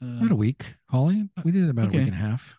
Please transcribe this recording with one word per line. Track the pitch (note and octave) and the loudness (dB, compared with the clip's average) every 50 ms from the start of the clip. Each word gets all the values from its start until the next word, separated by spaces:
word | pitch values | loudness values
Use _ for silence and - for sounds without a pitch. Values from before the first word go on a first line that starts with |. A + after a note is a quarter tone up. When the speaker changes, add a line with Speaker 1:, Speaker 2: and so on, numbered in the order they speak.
| B2+ | -10
Speaker 1:
uh, | B2+ A#2+ A#2+ | -8 -4 0
Speaker 2:
About | A3+ A#3 F#3 | 0 2 2
a | |
week, | G#2+ G#2 A#2 C3+ - - - - _ _ - | 2 2 0 0 -2 -8 -18 -18 _ _ -2
Holly. | C3 B2+ C3+ E3 F#3+ G#3+ G#3 G3 - F3+ D#3+ | 0 2 2 2 2 0 -2 -4 -6 -6 -2
We | E3 F3 | 0 2
did | G3 F3+ D#3+ | 2 2 2
about | C3 A2+ A2 - | 2 2 0 0
Speaker 1:
okay. | - D3 | 2 2
Speaker 2:
a | |
week | C3 - | 0 0
and | F#2 | 0
a | F2+ | -2
half. | G#2 G#2+ A2+ B2 - - - | -2 -2 -4 -4 -6 -10 -20